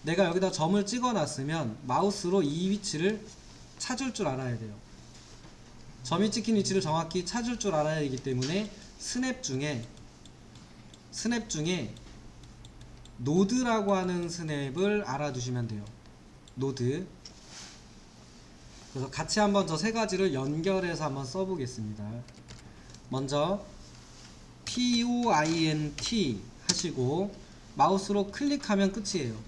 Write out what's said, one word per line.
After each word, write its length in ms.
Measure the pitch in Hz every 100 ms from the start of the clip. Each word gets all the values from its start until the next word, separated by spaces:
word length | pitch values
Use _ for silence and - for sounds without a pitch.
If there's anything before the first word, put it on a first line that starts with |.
내가 220 | 151 170
여기다 260 | 185 175 190
점을 340 | 180 160 208
찍어 280 | 196 247 247
놨으면 640 | 214 143 - 139 165 123 107 127
마우스로 560 | 131 196 202 175 196
이 260 | 143 156 185
위치를 560 | 202 - 151 185 214 - - - - - -
찾을 340 | - 247 262
줄 140 | 233 165
알아야 320 | 131 127 117
돼요. 160 | 110 104 - - - - - - - - - - - -
점이 300 | - 170 214
찍힌 240 | 226 220 214
위치를 240 | 190 190
정확히 440 | 156 160 165 185
찾을 360 | 175 240 233 233
줄 160 | 202 156
알아야 240 | 151 160
되기 160 | 143 127
때문에 560 | 139 127 131 185 214 - - -
스냅 460 | - 247 254 254
중에, 420 | - 131 147 127 110 - - - - - - - - - - - -
스냅 360 | - 226 233 220
중에 460 | 160 156 180 110 - - - - - - - - - - - - -
노드라고 760 | 123 170 196 247 247 220 202
하는 340 | 190 180 175 170
스냅을 760 | - 160 147 139 135 202 208
알아두시면 640 | 202 139 147 123 123 123 113
돼요. 160 | 104 101 - - - - - - -
노드. 500 | 135 127 123 151 190 - - - - - - - - - - - - - - - - - -
그래서 180 | 131 135
같이 300 | - 156 214
한번 260 | 208 202 190
저 100 | -
세 160 | 208
가지를 420 | 226 214 185 190
연결해서 680 | 131 135 151 170 190 175 160
한번 200 | 151 139
써보겠습니다. 840 | 131 190 190 180 120 - 107 104 104 117 123 - - - - - - - -
먼저 540 | 131 135 147 160 202 - - - - - - - - - -
P 380 | - 240 247 240
O 260 | 240 240 240
I 360 | 151 156 165 160
N 280 | 151 151 -
T 440 | - 226 151 101 104 - -
하시고 680 | - 170 131 127 160 202 - - - - -
마우스로 540 | 160 190 - 202 196
클릭하면 640 | - 285 277 - 202 196
끝이에요. 420 | 208 202 185 127 110